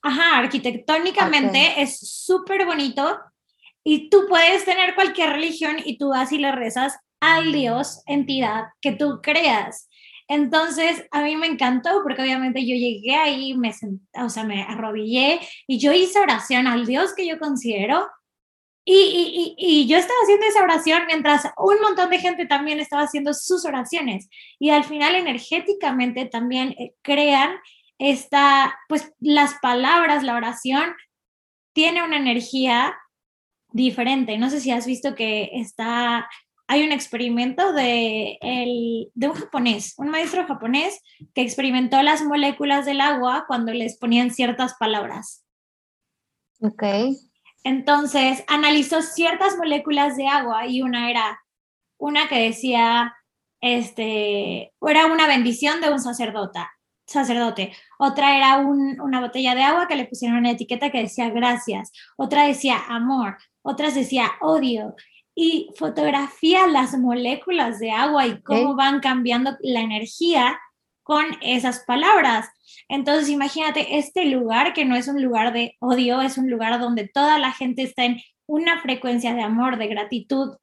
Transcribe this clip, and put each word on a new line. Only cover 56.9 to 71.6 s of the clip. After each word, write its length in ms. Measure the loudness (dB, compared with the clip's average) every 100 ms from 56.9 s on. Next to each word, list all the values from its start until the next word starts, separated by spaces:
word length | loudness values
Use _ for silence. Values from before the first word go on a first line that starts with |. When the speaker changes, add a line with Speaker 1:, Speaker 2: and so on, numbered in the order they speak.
| _ -6
Speaker 1:
sacerdote. 640 | -2 0 0 0 -2 -8 -8 _ _
Otra 360 | 0 2 4 6
era 220 | 6 6
un, 420 | 4 2 0 -4
una 220 | -4 -2
botella 340 | -4 -2 0 2
de 80 |
agua 240 | 2 2 0
que 80 | -4
le 100 | -4
pusieron 320 | -6 -2 0
una 120 | 0
etiqueta 380 | -2 -4 -4 -2
que 120 | -2
decía 260 | -4 -4 -4
gracias. 600 | 0 0 0 -4 -8 -10 -18 -20 -10
Otra 280 | -2 4 4
decía 320 | 4 0 -2 -2
amor. 480 | -4 0 0 -2 -6 _ _
Otras 340 | -8 -4 -2 -2
decía 360 | -2 0 -2 -2
odio. 540 | 0 2 2 -2 -6 -14 -20 _ _ 0
Y 340 | 0 0 -4 -8
fotografía 880 | -6 -2 0 0 -4 -2 2 6 6
las 300 | 4 2 0
moléculas 840 | 0 0 -2 -4 -4 -2 -2 -2
de 120 | -4
agua 360 | 0 2 2 0
y 140 | -2
cómo 300 | -2 2 2
Speaker 2:
Ok. 40 | 2
Speaker 1:
van 240 | 2 2
cambiando 580 | 0 0 0 0 -2 -4
la 180 | -4 -2
energía 800 | -2 -4 -8 -4 0 2 2 0 -12 _ _ _
con 220 | -2 0 0 -4
esas 380 | -2 0